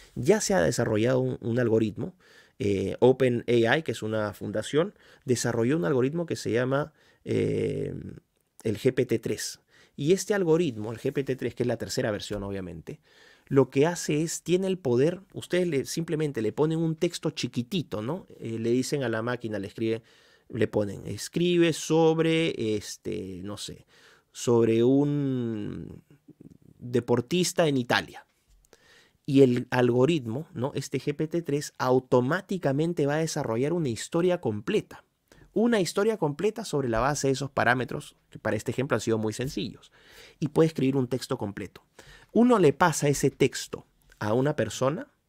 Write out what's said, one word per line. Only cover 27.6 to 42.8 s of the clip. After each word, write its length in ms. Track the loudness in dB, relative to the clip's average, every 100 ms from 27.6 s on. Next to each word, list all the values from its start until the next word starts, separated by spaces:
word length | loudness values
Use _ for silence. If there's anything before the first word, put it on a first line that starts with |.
| 2
en 80 | 2
Italia". 500 | 2 0 0 -10 -20 _ _ _ _ _ _ -20 _ _ 4
Y 180 | 8
el 240 | 8 6 0
algoritmo, 800 | 2 4 4 4 2 -2 -8 -8
¿no? 200 | -6 -6 -6
Este 240 | -6 -6
G 160 | -4 -4
P 140 | -4
T 120 | -4
tres, 320 | -2 -4 -4 -2
automáticamente 1300 | 2 2 4 2 2 -2 -4 -2 0 0 0 0 0
va 80 |
a 60 | 0
desarrollar 520 | -2 -4 -2 0 0
una 160 | 0 -2
historia 540 | -4 -4 0 0 0
completa. 640 | -2 -4 -2 -4 -4 -16 _ _ _ -20 -6 0
Una 220 | 2 2
historia 380 | 2 0 0 0
completa 480 | -2 0 -4 -4 -4
sobre 240 | -2 0
la 100 | 2
base 280 | 0 0 0
de 60 |
esos 160 | 0 -2
parámetros, 680 | 0 2 2 0 -8 -12 _ _
que 100 | -6
para 180 | -2 -2
este 140 | -4
ejemplo 240 | -4 0 0
han 40 |
sido 180 | 0 0
muy 140 | -2
sencillos. 640 | -4 -6 -6 -8 -10 -20 _ -20 -20 -18 -6
Y 120 | -2
puede 180 | 2 2
escribir 300 | 2 2 2
un 100 | 0
texto 300 | -4 -6 -6
completo. 440 | -6 -8 -12 -16 _ _ -20 -20 _
Uno 260 | 4 6 6
le 140 | 6
pasa 340 | 6